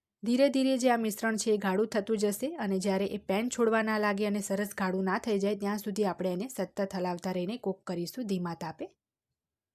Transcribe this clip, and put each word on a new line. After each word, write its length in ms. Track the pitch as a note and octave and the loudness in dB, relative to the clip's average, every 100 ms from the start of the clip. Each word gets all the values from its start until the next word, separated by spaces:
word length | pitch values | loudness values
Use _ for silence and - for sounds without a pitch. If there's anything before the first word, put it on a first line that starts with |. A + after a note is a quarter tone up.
| _ _ | _ _
ધીરે 260 | G#3 B3 C#4 | 2 4 6
ધીરે 280 | C4+ C4 C4 | 6 4 4
જે 140 | B3+ | 4
આ 60 | A#3 | 4
મિશ્રણ 400 | A3 G3+ A3+ A3 | 2 0 0 0
છે 140 | A#3 | 2
એ 60 | G#3 | 2
ગાઢું 300 | G3 F#3 A3 | 2 2 2
થતું 300 | A3 G3+ A3 | 0 0 0
જશે 380 | G#3 G3+ C4+ E4 | 0 0 -4 -4
અને 240 | G#3 F#3+ | -2 0
જ્યારે 260 | G3 F#3+ G3+ | 2 0 0
એ 120 | G#3 | -4
પેન 320 | - F#3+ B3 | -2 0 0
છોડવા 320 | - A3+ A3 | 0 2 4
ના 160 | A3 G#3+ | 2 2
લાગે 280 | G#3 G3+ G#3+ | 2 0 0
અને 160 | G3+ | -2
સરસ 280 | G3 G3 G3+ - | -2 -2 -2 -2
ગાઢું 260 | F#3+ F#3 | -2 0
ના 140 | F#3+ G#3 | 0 0
થઈ 220 | A#3+ G3+ | 0 0
જાય 160 | G3 G#3 | 0 0
ત્યાં 220 | G3+ G#3 | -2 -4
સુધી 260 | G#3+ G3+ | -4 -2
આપણે 300 | G3+ E3+ F#3 | -2 0 -2
એને 140 | F3+ B3+ | -2 -4
સતત 480 | - F3+ - G3 F#3+ | -6 -6 -4 -4 -2
હલાવતા 360 | F3+ F3 F#3+ | -4 -4 -4
રહીને 260 | F3+ F3+ A#3+ | -2 -4 -4
કુક 220 | G3 F#3+ - | -6 -6 -6
કરીશું 380 | F3 F3 - A3 | -6 -6 -6 -4
ધીમા 280 | F#3+ F3 | -2 -2
તાપે. 320 | E3 E3 E3 F#4 - _ _ _ _ _ _ _ | -6 -8 -8 -12 -14 _ _ _ _ _ _ _